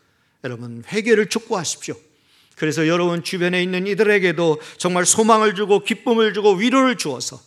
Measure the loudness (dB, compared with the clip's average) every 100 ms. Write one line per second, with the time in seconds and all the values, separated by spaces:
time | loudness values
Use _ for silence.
0 | _ _ _ _ -12 -10 -12 -14 -8 -4
1 | 2 2 2 -4 -4 -6 -6 -10 -12 -14
2 | _ _ _ _ _ -6 -4 0 0 2
3 | 0 -2 -4 -4 -2 -2 -2 -2 -2 0
4 | 2 2 2 0 0 0 -4 -6 -2 0
5 | 2 2 4 4 4 0 0 0 0 -4
6 | 0 2 2 2 2 4 2 2 2 0
7 | -4 -6 -8 -14